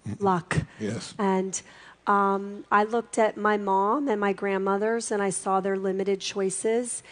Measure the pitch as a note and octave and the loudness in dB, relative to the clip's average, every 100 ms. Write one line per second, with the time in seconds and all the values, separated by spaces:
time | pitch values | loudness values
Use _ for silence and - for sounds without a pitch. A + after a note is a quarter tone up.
0 | - - G3 F3+ - - - - A2 - | -10 -2 2 2 0 -2 -2 -4 -6 -6
1 | - - G2+ F#3+ F#3+ - - - - - | -8 -2 0 2 0 -6 -10 -20 -20 -6
2 | - G3+ G3 G3 G3+ G3+ - G3+ G#3+ A#3 | 0 2 4 0 -4 -10 0 2 2 0
3 | A3+ - G#3+ - G#3 G#3 G3+ F#3+ G3+ B3+ | -2 0 0 2 0 2 2 2 4 2
4 | C#4 G#3 G3+ F#3+ G3+ G3 G3 G3 G#3+ A#3 | 0 0 0 0 -2 0 0 0 0 -2
5 | A3+ G#3 G3 F3+ G3+ F#3+ F#3+ F#3+ F#3+ F#3+ | -2 -2 0 -2 0 0 0 -2 -2 -2
6 | G3 G3 - G3+ F#3+ F#3 A3 A3+ B3 - | 0 -2 -2 -2 -2 -2 0 0 -2 -8
7 | - | -12